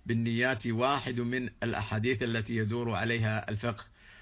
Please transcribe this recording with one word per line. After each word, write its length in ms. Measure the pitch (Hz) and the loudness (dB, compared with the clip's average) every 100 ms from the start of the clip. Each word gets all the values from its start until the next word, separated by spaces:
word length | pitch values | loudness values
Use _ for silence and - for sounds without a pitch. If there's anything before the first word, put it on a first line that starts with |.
| - | -2
بالنيات 600 | 117 117 117 127 123 120 | 0 2 2 2 0 0
واحد 540 | 113 131 143 127 120 | 2 2 2 0 -2
من 300 | 120 127 123 - | -2 -2 -4 -4
الأحاديث 600 | 113 107 101 110 117 113 | -2 -2 -2 0 2 2
التي 340 | 120 113 107 113 | 0 0 0 0
يدور 360 | 107 120 117 | 0 0 0
عليها 580 | 98 113 117 110 110 - | 0 0 2 2 0 -2
الفقه، 340 | 107 120 110 - - - - | -4 -4 -4 -10 -20 -20 -20